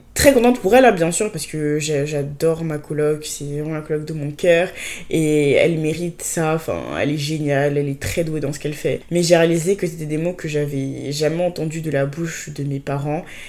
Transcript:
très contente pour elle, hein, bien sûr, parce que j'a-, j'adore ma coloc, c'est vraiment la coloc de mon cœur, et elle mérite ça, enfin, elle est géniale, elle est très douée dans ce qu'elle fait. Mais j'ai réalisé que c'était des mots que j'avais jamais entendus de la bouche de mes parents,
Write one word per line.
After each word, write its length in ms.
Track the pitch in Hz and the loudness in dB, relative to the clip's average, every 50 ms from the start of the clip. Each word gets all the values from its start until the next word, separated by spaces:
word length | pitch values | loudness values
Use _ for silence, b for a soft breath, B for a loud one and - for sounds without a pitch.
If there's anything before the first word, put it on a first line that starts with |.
| - - - | -20 -10 -4
très 180 | - - 285 | 6 6 8
contente 280 | 269 233 233 247 247 - | 8 8 6 4 4 4
pour 160 | - 190 233 | 2 6 6
elle, 80 | 262 262 | 8 8
hein, 80 | 233 | 8
bien 180 | 202 165 165 175 | 6 4 0 0
sûr, 220 | 175 - 214 208 | 0 -2 -2 -2
parce 120 | - 151 - | -4 -8 -8
que 360 | - - 156 147 147 151 151 | -6 -6 -4 -2 0 0 -2
j'a-, 260 | 147 156 151 139 147 | -2 0 0 0 0
j'adore 560 | 151 151 143 143 147 147 - 160 165 160 160 | 0 -2 -4 -4 -4 -4 0 0 0 0 0
ma 160 | 165 160 151 151 | -2 -4 -4 -6
coloc, 480 | - - 151 147 151 151 156 151 151 | -6 -6 -4 0 0 0 0 -2 -4
c'est 180 | - - - 143 143 143 151 | -10 -10 -8 -8 -6 -6 -6
vraiment 160 | 151 160 160 | -4 -4 -6
la 60 | 151 | -6
coloc 240 | 151 - 156 151 151 | -4 -4 -4 -4 -4
de 80 | 160 | -6
mon 180 | 160 151 143 147 | -6 -6 -6 -6
cœur, 380 | 147 - - 175 165 170 185 185 B B B B B B B B | -4 2 4 6 6 6 4 0 B B B B B B B B
et 400 | - 160 156 151 151 151 147 139 | 0 0 2 4 4 4 4 6
elle 260 | 123 - - 165 165 156 | 6 6 6 4 4 2
mérite 440 | 156 156 160 175 175 170 165 - | 0 -2 -2 -2 -6 -8 -8 -8
ça, 320 | - - - 175 160 156 160 | -10 -6 -2 -2 0 0 0
enfin, 260 | 160 - - 92 78 58 62 73 82 | -2 -2 -4 -6 -6 -6 -6 -2 -2
elle 100 | 107 143 | 0 0
est 80 | 151 151 | 0 -2
géniale, 600 | 143 147 160 151 151 143 139 135 143 147 143 143 | -2 -2 -2 -2 0 0 2 2 2 2 2 0
elle 100 | 143 143 | 0 -2
est 100 | 139 - | -4 -4
très 240 | - - - 180 | -6 -4 -2 -2
douée 160 | 165 160 156 151 | -2 -2 -2 -4
dans 140 | 143 139 | -4 -4
ce 80 | 151 - | -6 -4
qu'elle 140 | - 151 147 | -6 -6 -6
fait. 260 | - - 143 - - - - | -2 -2 -2 -2 -2 -4 -2
Mais 140 | 165 175 175 | 0 2 4
j'ai 120 | 160 175 | 6 6
réalisé 380 | 165 165 170 165 165 156 190 202 | 6 6 4 2 2 2 0 0
que 140 | 202 185 165 | 0 -2 -6
c'était 180 | 160 165 156 | -4 -6 -6
des 120 | 151 156 156 | -4 -4 -2
mots 160 | 165 175 180 | -2 -2 -4
que 120 | - - | -4 -8
j'avais 640 | 156 151 147 147 143 139 135 135 135 131 123 127 135 | -4 -2 -2 -2 -2 -2 -4 -4 -4 -6 -8 -8 -6
jamais 320 | 143 151 156 151 160 170 | -4 -2 0 0 0 0
entendus 380 | 180 175 175 - 160 156 156 165 | 0 -2 -2 -2 -4 -4 -4 -4
de 100 | 160 156 | -4 -2
la 160 | 139 139 139 | 0 0 0
bouche 440 | 143 143 165 170 165 - - - 151 | -2 -2 -6 -6 -6 -6 -10 -12 -12
de 120 | 147 147 | -8 -6
mes 160 | 139 143 135 139 | -4 -4 -4 -4
parents, 460 | 135 147 139 143 143 147 151 170 170 B B B B | -4 -4 -4 -4 -2 -4 -4 -4 -6 B B B B